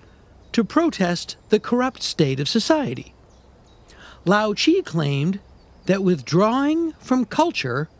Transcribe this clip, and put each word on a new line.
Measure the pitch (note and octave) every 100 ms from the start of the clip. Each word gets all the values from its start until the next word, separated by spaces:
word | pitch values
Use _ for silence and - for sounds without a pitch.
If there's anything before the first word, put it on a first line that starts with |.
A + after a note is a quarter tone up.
| - - - - -
to | -
protest | G#3 D4+ E4+ - F3+ F3 - - -
the | G#3+
corrupt | - A#3+ B3+ -
state | - - C#3+ C3+
of | C#3+
society. | A3+ - D#4 B3 - - - - - - - - - - - - -
Lao | E3+ G#3 A3
Tzu | G#3 - F#4
claimed | - D#3+ C#3+ C#3 D3+ G3 - - _ - -
that | G3
withdrawing | G3 E3+ A#2 D#3+ G#3+ B3+ C#4+ D#4+ E4 -
from | - B3+ B3
culture | - E4 - B2+ B2 D#3